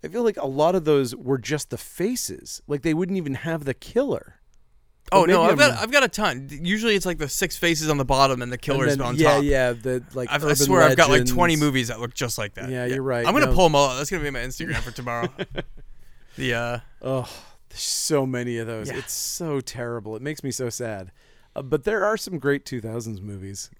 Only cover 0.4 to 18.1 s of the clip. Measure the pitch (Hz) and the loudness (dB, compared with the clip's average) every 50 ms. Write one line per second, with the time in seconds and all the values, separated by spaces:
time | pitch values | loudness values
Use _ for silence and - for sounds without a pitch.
0.4 | - 139 135 139 151 165 180 190 165 151 151 143 135 120 120 - - 127 139 131 | -4 -4 0 2 4 4 4 2 4 4 4 4 4 2 -4 -8 -2 -2 -2 -2
1.4 | 110 - 147 147 - _ - 117 - - - - 170 214 254 240 - - 92 - | 0 -4 -4 -4 -4 _ -10 -10 -10 -14 -8 -4 -4 -2 -2 -4 -6 -8 -8 -10
2.4 | - - - - _ - 147 143 120 165 156 156 185 180 196 190 170 143 135 127 | -12 -14 -16 -16 _ -6 -6 -4 0 0 0 0 0 -2 -2 -4 -2 -4 -6 -6
3.4 | - 165 165 165 147 135 123 - - - - 233 269 277 175 95 - - - _ | -4 -4 -4 -4 -4 -6 -6 -6 -8 -4 0 0 0 0 -2 -6 -6 -12 -20 _
4.4 | _ _ _ - _ _ _ _ _ _ _ _ _ - - 190 180 165 185 180 | _ _ _ -20 _ _ _ _ _ _ _ _ _ 4 4 6 6 8 6 6
5.4 | 165 170 - - 285 285 - - 208 226 262 285 269 214 - - 214 190 131 127 | 6 6 6 6 6 6 6 2 -4 2 4 4 4 4 0 0 -2 -2 -2 -2
6.4 | 135 139 147 147 165 175 196 214 220 233 214 196 165 180 175 143 151 135 - - | -8 -12 -12 -8 -2 -2 -2 0 2 2 2 2 0 -2 -4 -4 -4 -6 -2 -2
7.4 | 196 175 - - - 175 165 151 156 156 151 143 135 123 139 131 139 135 135 123 | -2 -2 -2 0 0 0 0 2 0 0 0 0 2 0 4 4 4 4 4 0
8.4 | 123 120 123 - - - 139 135 131 127 143 139 135 120 123 147 160 151 143 143 | -4 -8 -8 -8 -2 -2 0 2 2 2 2 0 0 -2 2 4 6 6 6 6
9.4 | 143 147 143 135 127 123 120 117 110 131 127 127 123 - - 135 123 - 135 147 | 4 4 4 4 4 2 0 -2 -2 -2 -4 -4 -4 -6 -8 -8 -6 -2 -2 -2
10.4 | 147 147 147 131 143 135 - 175 165 151 131 - 165 147 - 123 123 127 123 - | 2 2 2 2 4 4 6 6 6 6 8 6 6 6 6 4 4 2 2 4
11.4 | 175 170 165 151 151 147 135 131 123 113 117 113 120 120 - - 135 120 - - | 4 4 4 4 2 2 2 0 -2 -2 -6 -8 -8 -8 -6 -6 -6 -6 -4 -6
12.4 | 110 101 - - 120 127 131 127 123 123 127 135 131 135 127 120 120 139 196 285 | -8 -8 -8 -10 -10 -8 -6 -4 -4 -2 -4 -4 -2 -2 -2 0 0 2 4 4
13.4 | 202 - 131 - 185 165 151 143 143 135 127 127 147 147 196 175 147 147 135 123 | 4 4 6 6 6 8 8 6 4 4 2 -2 -6 -4 -4 -4 -4 -4 -6 -6
14.4 | 120 127 127 - 117 113 117 120 - 127 117 - 127 123 120 117 117 123 - - | -8 -8 -8 -8 -8 -6 -4 -4 -6 -6 -8 -10 -8 -6 -4 -4 -4 -6 -6 -8
15.4 | - - - - 170 - - - - - - - - - - - - - - - | -10 -8 -8 -10 -10 -10 -12 -16 -16 -16 -16 -18 -18 -20 -20 -20 -20 -20 -10 -6
16.4 | 139 127 120 117 120 120 120 117 - - - - - 127 131 131 120 - - - | -2 -2 -2 -2 -2 -4 -6 -8 -10 -14 -20 -12 -6 -4 -4 -4 -4 -6 -12 -18
17.4 | - - - - - - - - - - - - - - | -20 -20 -20 -20 -20 -20 -12 -10 -6 -6 -4 -4 -2 0